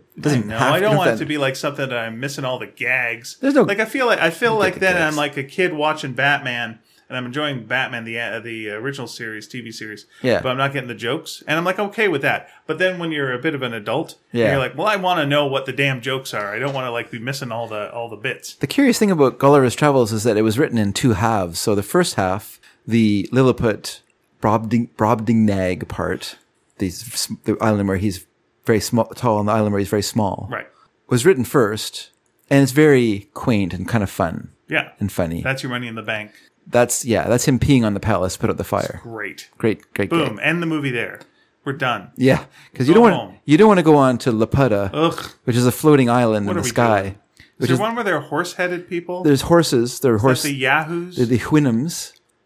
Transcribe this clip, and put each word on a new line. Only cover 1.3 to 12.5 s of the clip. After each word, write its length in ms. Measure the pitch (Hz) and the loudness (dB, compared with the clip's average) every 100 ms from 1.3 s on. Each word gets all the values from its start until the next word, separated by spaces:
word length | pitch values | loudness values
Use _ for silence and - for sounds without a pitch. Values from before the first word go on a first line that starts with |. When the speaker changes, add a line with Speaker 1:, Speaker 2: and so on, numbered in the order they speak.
| 151 | -2
Speaker 2:
like 160 | 135 135 | -2 -2
something 340 | 151 139 127 | -6 -4 -6
that 80 | 120 | -4
I'm 220 | 113 113 | -6 -8
missing 260 | 135 151 131 | -8 -6 -6
all 140 | 127 | -6
the 80 | 104 | -8
gags. 720 | - 120 127 117 117 - - | -6 -2 -2 -2 -6 -12 -4
Speaker 1:
There's 140 | 269 277 | 0 4
no 80 | |
Speaker 2:
Like, 160 | 196 202 | 2 0
I 60 | 220 | -2
feel 200 | 269 240 | 0 0
like, 140 | 190 | 2
I 100 | 165 | 0
feel 220 | 165 233 | 0 0
Speaker 1:
You 60 | 220 | 2
get 60 | 185 | 0
Speaker 2:
like 80 | 180 | 0
Speaker 1:
the 40 | |
Speaker 2:
then 140 | 190 180 | 0 2
Speaker 1:
gags. 160 | 156 | 0
Speaker 2:
I'm 40 | 151 | 0
like 200 | 147 143 | -4 -4
a 60 | |
kid 300 | 135 - 180 | -6 -2 -2
watching 400 | 151 151 151 139 | 0 -2 -2 -6
Batman. 640 | 120 139 143 135 120 113 113 _ _ - | -2 0 0 -2 -6 -8 -10 _ _ -12
And 60 | 127 | -10
I'm 80 | 123 | -8
enjoying 400 | 139 147 127 107 | -6 -6 -6 -4
Batman, 400 | 127 120 120 113 | -4 -4 -6 -8
the, 120 | 117 | -8
uh, 220 | 113 113 | -6 -8
the 300 | 113 113 107 | -10 -10 -8
original 360 | 104 131 135 117 | -8 -8 -10 -12
series, 400 | - 113 107 - | -12 -12 -12 -14
T 140 | 127 | -16
V 100 | 113 | -14
series. 320 | 110 110 104 - _ | -14 -14 -16 -20 _
Speaker 1:
Yeah. 180 | 127 98 | 0 0
Speaker 2:
But 80 | 131 | 0
I'm 60 | 131 | -2
not 140 | 139 | -2
getting 160 | 139 120 | -4 -8
the 80 | 117 | -8
jokes. 480 | 117 156 - - - | -6 -6 -8 -12 -4
And 120 | 156 | -2
I'm, 80 | 180 | -2
like, 120 | 185 | -2
okay 300 | 202 226 208 | -4 -2 0
with 140 | 160 | 0
that. 260 | 139 101 - | 0 -2 -6